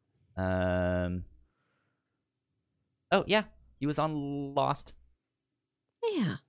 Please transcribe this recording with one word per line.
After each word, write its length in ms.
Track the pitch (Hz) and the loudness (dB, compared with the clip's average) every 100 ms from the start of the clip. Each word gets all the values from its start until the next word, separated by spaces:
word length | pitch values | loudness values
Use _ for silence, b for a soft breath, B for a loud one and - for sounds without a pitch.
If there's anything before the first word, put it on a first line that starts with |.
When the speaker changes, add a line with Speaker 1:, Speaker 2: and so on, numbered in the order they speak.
| _ _ _ - | _ _ _ -6
Speaker 1:
Um, 880 | 92 92 92 90 90 90 90 90 - - _ _ _ _ _ _ _ _ _ _ _ _ _ _ _ _ _ | -2 0 2 2 2 0 0 -4 -8 -16 _ _ _ _ _ _ _ _ _ _ _ _ _ _ _ _ _
oh, 140 | 196 - | 2 4
yeah, 180 | 214 214 - - - | 2 0 -8 -20 -6
he 80 | 143 | -2
was 120 | 147 | 0
on 560 | 156 151 143 143 139 | -2 -2 -4 -6 -4
Lost 400 | 139 135 147 - - - _ _ _ _ _ _ _ _ _ 466 | 0 0 0 -6 -16 -20 _ _ _ _ _ _ _ _ _ -2
Speaker 2:
Yeah. 240 | 370 185 - | 0 0 -2